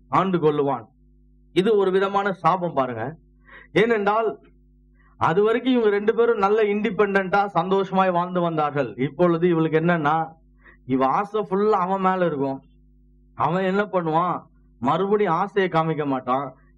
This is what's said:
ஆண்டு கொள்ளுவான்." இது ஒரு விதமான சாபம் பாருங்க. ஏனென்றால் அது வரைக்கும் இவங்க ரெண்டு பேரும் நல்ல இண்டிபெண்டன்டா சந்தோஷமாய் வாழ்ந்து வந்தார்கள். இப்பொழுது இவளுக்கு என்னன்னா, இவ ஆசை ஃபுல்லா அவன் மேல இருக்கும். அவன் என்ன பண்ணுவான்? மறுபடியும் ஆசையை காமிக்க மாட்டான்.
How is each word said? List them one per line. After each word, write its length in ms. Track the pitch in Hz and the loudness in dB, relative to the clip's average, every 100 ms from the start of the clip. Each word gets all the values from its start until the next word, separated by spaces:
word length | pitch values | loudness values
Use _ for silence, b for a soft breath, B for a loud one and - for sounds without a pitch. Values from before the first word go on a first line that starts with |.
| - | -4
ஆண்டு 300 | 143 190 175 | 0 0 2
கொள்ளுவான்." 480 | 151 147 139 123 110 _ _ _ _ _ _ | 0 0 -2 -2 -8 _ _ _ _ _ _
இது 240 | - 196 208 | -2 2 2
ஒரு 140 | 190 | 2
விதமான 420 | 190 196 196 202 | 0 0 -2 -2
சாபம் 420 | 190 160 180 175 | -2 0 0 -2
பாருங்க. 420 | 139 127 117 120 165 _ _ B B B | -2 -4 -4 -8 -10 _ _ B B B
ஏனென்றால் 680 | 160 226 220 202 220 233 - - _ _ _ _ _ b b | 0 2 2 0 0 -2 -6 -18 _ _ _ _ _ b b
அது 260 | 123 170 | 0 2
வரைக்கும் 300 | 214 240 247 | 2 2 2
இவங்க 180 | 247 214 | 2 2
ரெண்டு 240 | 202 208 | 2 0
பேரும் 240 | 220 233 226 | 2 2 2
நல்ல 240 | 196 214 | 2 2
இண்டிபெண்டன்டா 840 | 214 202 214 185 208 196 185 202 202 | 2 0 -2 0 0 0 0 0 0
சந்தோஷமாய் 640 | 170 180 196 190 185 185 | 0 0 0 0 0 2
வாழ்ந்து 300 | 175 180 180 | 0 -2 -2
வந்தார்கள். 540 | 170 160 147 139 123 107 | -2 -2 -2 -2 -4 -4
இப்பொழுது 520 | 135 135 175 165 180 | -4 0 0 2 2
இவளுக்கு 320 | 165 160 156 | 2 2 2
என்னன்னா, 480 | 165 170 147 160 160 - _ _ b b | 2 0 0 -2 -4 -10 _ _ b b
இவ 220 | - 131 131 | -4 0 0
ஆசை 400 | 156 208 214 196 | 0 -2 -6 -4
ஃபுல்லா 200 | 190 208 | 0 0
அவன் 300 | 208 180 190 | 0 0 -2
மேல 260 | 190 185 175 | 0 0 0
இருக்கும். 360 | 147 139 135 - _ _ _ _ _ _ | -2 -4 -6 -14 _ _ _ _ _ _
அவன் 300 | - 135 180 | -4 -2 0
என்ன 180 | 190 196 | -2 -2
பண்ணுவான்? 640 | 202 185 165 156 180 143 - _ _ - | -2 -2 0 -2 -2 -4 -10 _ _ -6
மறுபடியும் 540 | 120 165 196 208 202 | -2 0 0 0 0
ஆசையை 380 | 165 196 202 185 | -2 -2 -2 0
காமிக்க 360 | 165 160 151 143 | 0 -2 -2 -4
மாட்டான். 480 | 131 120 131 139 - b | -4 -2 -4 -4 -14 b